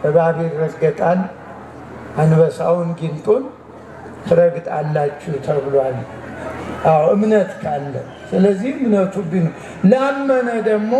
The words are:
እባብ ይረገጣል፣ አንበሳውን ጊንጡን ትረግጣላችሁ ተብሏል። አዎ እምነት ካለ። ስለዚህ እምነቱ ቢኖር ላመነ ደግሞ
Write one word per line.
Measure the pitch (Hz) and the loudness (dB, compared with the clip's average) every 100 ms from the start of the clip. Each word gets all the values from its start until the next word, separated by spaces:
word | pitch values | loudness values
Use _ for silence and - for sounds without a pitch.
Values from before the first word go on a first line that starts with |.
እባብ | 151 160 165 165 | 2 2 2 0
ይረገጣል፣ | 165 147 160 - 156 143 165 185 185 - - - - - - - - - | -4 -2 -4 0 -2 0 0 0 -2 -10 -18 -18 -18 -18 -18 -16 -8 0
አንበሳውን | 156 160 160 - 170 175 170 | 4 6 4 2 0 0 0
ጊንጡን | 165 160 151 214 240 294 - - - - - - - | -4 -6 -4 2 2 0 -14 -20 -20 -18 -18 -18 -14
ትረግጣላችሁ | - 170 175 170 170 151 151 151 143 - 175 139 | 2 4 4 2 -6 -4 -2 0 -2 -4 -8 -6
ተብሏል። | 156 147 135 139 131 123 - - - - - - - - | -2 -2 2 2 2 -4 -10 -14 -14 -12 -10 -10 -10 -2
አዎ | 151 156 160 | 2 4 4
እምነት | 202 214 214 185 - | 4 4 4 2 -4
ካለ። | 160 147 143 123 - - - | -6 -4 -6 -8 -10 -16 -4
ስለዚህ | 185 196 190 247 | 4 4 4 -2
እምነቱ | 294 240 202 190 190 | -2 2 2 2 -2
ቢኖር | 170 180 165 - - - | -2 0 0 -4 -16 2
ላመነ | 190 262 269 277 277 254 240 226 | 4 6 4 0 0 0 0 -2
ደግሞ | 214 214 214 | 0 0 2